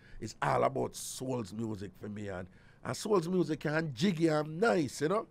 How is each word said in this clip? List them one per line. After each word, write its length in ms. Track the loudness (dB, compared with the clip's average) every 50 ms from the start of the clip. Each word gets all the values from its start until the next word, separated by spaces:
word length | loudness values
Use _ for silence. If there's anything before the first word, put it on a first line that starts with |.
| -20 -16 -12 -10
it's 160 | -10 -8 -6 -2
all 220 | 0 2 4 4
about 320 | 4 2 2 0 -2 -4 -4
souls 580 | -8 -10 -10 -8 -6 -4 -4 -2 -2 -4 -6
music 380 | -6 -6 -4 -4 -4 -6 -8 -10 -12 -12
for 100 | -10 -10
me. 200 | -8 -8 -6 -6
And, 180 | -6 -6 -8 -10 -14 -20 -20 -20 -20 -12 -8
and 120 | -6 -6
souls 300 | -4 0 2 2 2 4
music 340 | 4 2 2 2 2 0 -2
can 320 | 0 0 0 0 0 -2
jiggy 360 | 0 2 2 2 4 4 2 4
and 320 | 4 2 0 -2 0 2
nice, 400 | 2 4 4 4 2 0 -2 -2
you 80 | 0 2
know. 180 | 0 0 -2 -6